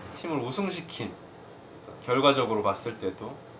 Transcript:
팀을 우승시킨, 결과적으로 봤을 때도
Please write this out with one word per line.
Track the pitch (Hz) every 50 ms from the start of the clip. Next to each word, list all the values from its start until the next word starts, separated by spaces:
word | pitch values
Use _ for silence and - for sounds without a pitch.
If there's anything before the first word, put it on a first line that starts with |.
| - - -
팀을 | - - 170 156 135
우승시킨, | 117 127 135 208 196 185 170 170 - - - - 113 - - - - - - - - - - - - - - - - - - - -
결과적으로 | 123 123 135 139 143 139 135 120 110 113 107 101
봤을 | 98 95 - - 120 110 -
때도 | 101 92 92 - 107 120 - - - - -